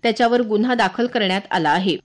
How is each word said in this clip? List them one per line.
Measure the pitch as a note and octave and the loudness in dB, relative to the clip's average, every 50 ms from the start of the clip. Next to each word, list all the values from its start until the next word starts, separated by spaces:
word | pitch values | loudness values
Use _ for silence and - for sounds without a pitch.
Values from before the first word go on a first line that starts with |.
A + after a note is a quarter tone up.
| - | 0
त्याच्यावर | A#3 A3 - B3 A#3 A#3+ B3 B3 | -2 0 2 2 2 2 2 0
गुन्हा | G#3+ G#3+ G#3 A3 B3+ B3+ | 0 0 0 2 0 2
दाखल | A#3+ A3 F#3 F#3 - A#3 | 0 0 -2 0 -2 -4
करण्यात | B3 - A#3+ G#3+ F#3+ F#3 G3 G3+ - | -2 -2 -2 -2 0 -2 -2 -4 -4
आला | - F#3 E3 D3+ | -4 -2 0 2
आहे. | D3 F3 F#3+ G3 D#3+ - | 0 0 0 -2 -2 -4